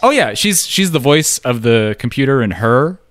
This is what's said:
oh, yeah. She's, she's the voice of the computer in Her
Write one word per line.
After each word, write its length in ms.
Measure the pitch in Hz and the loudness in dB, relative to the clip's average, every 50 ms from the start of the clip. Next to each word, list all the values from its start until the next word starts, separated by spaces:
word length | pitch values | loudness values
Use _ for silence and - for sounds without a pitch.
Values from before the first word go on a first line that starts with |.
| - | 0
oh, 80 | 254 | 2
yeah. 240 | 294 277 147 110 107 | 2 2 0 -2 -2
She's, 320 | - - 208 196 165 - | -2 -2 0 0 -2 -2
she's 240 | - - - 196 185 160 | -2 -2 -2 0 0 0
the 60 | 147 | 0
voice 400 | 123 139 147 156 151 - - - | 2 2 2 2 2 0 -4 -4
of 240 | - 127 123 117 110 | -4 -4 -4 -2 0
the 340 | 120 117 113 107 107 104 - | 2 2 2 2 0 -4 -4
computer 440 | - 123 - - 135 131 139 131 117 | -6 -6 -4 -2 0 0 2 0 0
in 80 | 104 85 | -2 -2
Her 480 | 85 110 113 120 127 147 165 185 - _ _ | -2 0 2 2 2 2 0 -4 -8 _ _